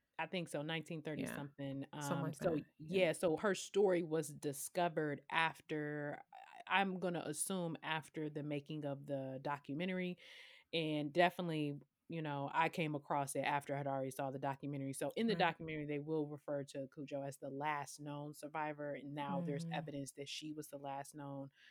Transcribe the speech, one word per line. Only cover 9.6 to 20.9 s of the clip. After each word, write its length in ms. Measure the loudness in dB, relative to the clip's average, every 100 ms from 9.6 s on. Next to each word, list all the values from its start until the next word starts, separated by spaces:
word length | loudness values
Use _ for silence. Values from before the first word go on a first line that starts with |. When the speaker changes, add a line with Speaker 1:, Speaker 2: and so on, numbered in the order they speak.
| -4 -4 -2 0 -2 -4 -12 -18 -18 -20 -2
Speaker 1:
and 380 | 0 2 2 2
definitely, 680 | 6 6 6 -2 0 0 -2 -10 _ -8
you 140 | -4
know, 280 | -2 -2 0
I 160 | 4 4
came 260 | 4 0 0
across 400 | 0 0 2 2
it 60 |
after 340 | 2 2 2 -2
I'd 120 | 0
already 240 | 0 -2
saw 200 | -2 -2
the 80 | 0
documentary. 540 | 0 -2 -2 -2 -2
So 180 | 0 -2 2
in 100 | 2
the 80 | 6
Speaker 2:
Right. 20 |
Speaker 1:
documentary, 480 | 4 2 -4 -4 0
they 140 | -2
will 280 | 0 0 0
refer 360 | -4 -2 -2 -2
to 220 | -4 -6 -6
Cujo 280 | -6 -4
as 140 | -4 -6
the 120 | -6
last 500 | -2 0 0 -2 -8
known 340 | -8 -6 -6 -8
survivor, 580 | -6 -2 -2 -2 -4 -4
and 200 | -6 -6
now 280 | -2 0 0
there's 200 | -2 -2
Speaker 2:
Mm-hmm. 80 |
Speaker 1:
evidence 380 | -4 -4 -6 -6 -8
that 120 | -8
she 240 | -8 -8
was 140 | -8 -8
the 100 | -8
last 380 | -6